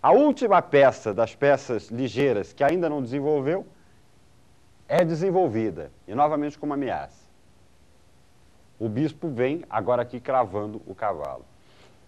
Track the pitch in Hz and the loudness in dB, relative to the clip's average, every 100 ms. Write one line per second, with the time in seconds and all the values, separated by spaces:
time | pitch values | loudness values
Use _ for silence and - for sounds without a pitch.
0 | 139 202 294 - 240 180 - 143 135 113 | 4 6 6 2 2 2 4 6 6 4
1 | 110 101 113 - 143 135 - 113 - 117 | -2 -2 -2 0 2 2 0 -6 -6 -6
2 | 127 104 139 104 92 - 143 175 165 147 | -4 0 0 0 -4 0 0 2 -2 -4
3 | 120 139 139 151 135 185 - - _ - | -4 -4 -2 0 0 -4 -6 -18 _ -20
4 | _ _ _ _ _ _ _ _ - 160 | _ _ _ _ _ _ _ _ -2 0
5 | 170 165 190 180 170 110 110 80 73 - | 0 0 0 2 0 0 -4 -4 -12 -16
6 | - 110 151 151 147 143 147 143 131 85 | -10 0 0 0 -4 -8 -8 -6 -4 -6
7 | 69 - _ _ _ _ _ _ - - | -10 -16 _ _ _ _ _ _ -20 -20
8 | - - - - - - - - 113 107 | -20 -20 -20 -20 -20 -20 -20 -8 -6 -2
9 | 151 151 170 120 127 160 - 110 101 123 | -4 -4 -8 -2 -2 -2 -6 -6 -2 -2
10 | 120 127 120 131 110 98 107 107 - 95 | -2 -8 -2 0 0 -4 -8 -10 -14 -8
11 | 107 85 73 64 - _ _ - - - | -6 -6 -8 -12 -18 _ _ -20 -20 -20